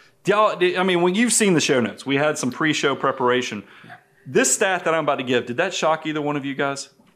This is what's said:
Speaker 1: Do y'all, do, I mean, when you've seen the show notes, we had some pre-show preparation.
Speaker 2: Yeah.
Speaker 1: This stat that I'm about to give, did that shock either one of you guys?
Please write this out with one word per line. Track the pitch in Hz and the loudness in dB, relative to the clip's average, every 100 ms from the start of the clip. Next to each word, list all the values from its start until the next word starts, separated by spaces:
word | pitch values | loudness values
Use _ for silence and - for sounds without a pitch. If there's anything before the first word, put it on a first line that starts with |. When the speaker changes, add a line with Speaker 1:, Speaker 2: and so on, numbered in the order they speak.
| _ _ | _ _
Speaker 1:
Do | 170 | 0
y'all, | 208 214 175 | 2 2 2
do, | 180 180 | 0 2
I | |
mean, | 185 175 | 0 2
when | 180 196 | 2 2
you've | 240 | 2
seen | - 202 | 2 4
the | 156 | 4
show | - 131 | 4 2
notes, | 113 - 131 | 0 -4 -2
we | 139 | 0
had | 151 151 | 0 0
some | 127 | -4
pre-show | - 156 147 147 | -2 -2 0 0
preparation. | 131 139 131 123 127 123 104 - - | 0 -2 0 2 2 0 -8 -14 -20
Speaker 2:
Yeah. | - - _ _ 139 | -20 -20 _ _ -4
Speaker 1:
This | 165 254 | 0 0
stat | - 196 180 | 0 0 0
that | 175 | 0
I'm | 160 | 0
about | 147 135 | 0 -2
to | |
give, | 127 123 117 | 0 0 0
did | 120 | -2
that | 185 | -2
shock | - 160 160 156 | 0 0 0 -2
either | 151 | -4
one | 147 147 | -4 -4
of | |
you | 139 | -6
guys? | 139 139 135 - _ _ | -4 -4 -4 -12 _ _